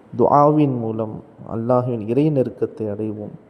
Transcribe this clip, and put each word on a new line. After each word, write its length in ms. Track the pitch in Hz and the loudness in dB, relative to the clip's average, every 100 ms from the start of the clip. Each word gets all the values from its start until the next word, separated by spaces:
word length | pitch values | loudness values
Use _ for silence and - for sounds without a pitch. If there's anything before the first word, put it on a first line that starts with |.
| - 117 | -10 0
துஆவின் 640 | 117 143 147 151 143 123 | 4 6 6 4 2 0
மூலம் 440 | 113 110 110 - - - - 113 | -4 -4 -6 -8 -16 -20 -10 -6
அல்லாஹுவின் 520 | 117 127 123 120 104 | 0 0 0 -4 -2
இறை 240 | 120 156 | 0 2
நெருக்கத்தை 560 | 143 117 - 110 - 107 | 2 0 -2 -6 -4 -6
அடைவோம். 440 | 101 110 104 104 - - | -6 -6 -8 -10 -14 -20